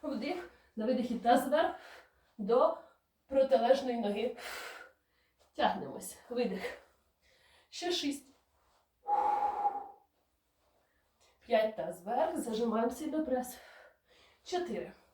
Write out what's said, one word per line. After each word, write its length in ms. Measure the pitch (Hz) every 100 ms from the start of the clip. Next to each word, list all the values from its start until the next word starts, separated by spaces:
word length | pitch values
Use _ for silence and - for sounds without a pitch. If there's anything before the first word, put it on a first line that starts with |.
Вдих, 460 | 294 233 277 349 - - _ -
на 100 | 220
видихі 300 | 254 - 202
таз 320 | 233 262 -
вверх 280 | 302 339 - - - - _ _ -
до 400 | 196 240 320 330 - _ _ _ _
протилежної 720 | 269 262 254 233 269 262 233
ноги. 400 | 208 202 247 - - - - - - _ _ _ _ _ _ -
Тягнемось. 640 | - - - - - - -
Видих. 480 | 247 214 185 - - - _ _ _ _ _ _ _ _
Ще 220 | - 349
шість. 340 | 349 294 277 - _ _ _ _ _ _ _ 807 831 831 831 831 - 831 403 - - _ _ _ _ _ _ _ _ _ _ _ _ _ _ -
П'ять, 300 | 226 220 220
таз 260 | 180 -
вверх. 360 | 180 254 339 330
Зажимаємо 540 | 233 220 233 220 240
сильно 340 | - 311 302 262
прес. 320 | 254 240 - - - - _ _ _ _ _
Чотири. 480 | - 359 349 180 196 - _